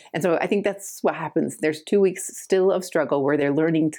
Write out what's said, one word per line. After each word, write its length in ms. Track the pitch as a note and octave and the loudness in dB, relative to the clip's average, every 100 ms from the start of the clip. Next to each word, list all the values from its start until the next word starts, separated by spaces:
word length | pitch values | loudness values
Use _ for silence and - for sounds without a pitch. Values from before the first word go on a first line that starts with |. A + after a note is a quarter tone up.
| - | -10
And 100 | D#3+ | -4
so 140 | F3+ D#3+ | 0 0
I 80 | F3+ | 0
think 160 | G3+ | 0
that's 380 | G3+ G3 - - | -2 -6 -12 -4
what 100 | F#3+ | -2
happens. 440 | D#3 D#3 E3 C#3+ - | -2 -4 -2 -2 -2
There's 240 | D#3 D#3 | -2 -2
two 180 | - G3+ | 0 2
weeks 360 | F#3+ F#3 - - | 2 0 -10 -10
still 360 | - F#3+ F#3+ | 0 2 2
of 120 | F#3 | 0
struggle 380 | F#3 E3 C#3 C#3+ | -2 -2 0 0
where 140 | C#3 D3 | 2 2
they're 180 | C#3+ | 2
learning 380 | C#3+ D#3+ D#3+ D#3 | 2 2 2 0